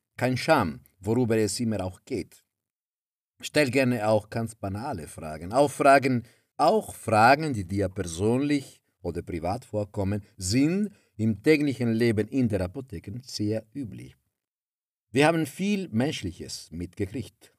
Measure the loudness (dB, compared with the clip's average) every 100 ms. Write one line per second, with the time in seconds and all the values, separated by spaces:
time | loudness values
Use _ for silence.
0 | _ -4 -2 0 2 2 2 -4 -14 _
1 | -2 0 2 2 0 -2 -4 -2 -6 -10
2 | -10 -8 -8 -14 _ _ _ _ _ _
3 | _ _ _ _ -4 0 2 2 2 0
4 | 2 0 0 -8 -8 -8 -8 -8 -8 -8
5 | -12 -14 -12 -10 -4 2 2 4 6 6
6 | 6 -2 -4 _ _ 0 2 2 0 -8
7 | 0 6 6 6 2 -4 -4 -2 -2 -4
8 | -8 -2 0 2 2 -2 -4 -18 _ _
9 | -8 -8 -6 -6 -4 -4 -6 -6 -6 -4
10 | -4 -4 -6 -10 -2 2 2 2 -2 -6
11 | _ -2 -2 2 4 4 2 -2 0 2
12 | 2 2 0 0 0 0 -4 -6 -12 -12
13 | -12 -14 -10 -6 -2 -4 -6 -12 -12 -12
14 | -18 -20 _ _ _ _ _ _ _ _
15 | _ 2 4 4 -2 -4 -2 -2 -2 -2
16 | -2 -2 -8 -10 -12 -14 -14 -10 -10 -6
17 | -6 -6 -12 _ _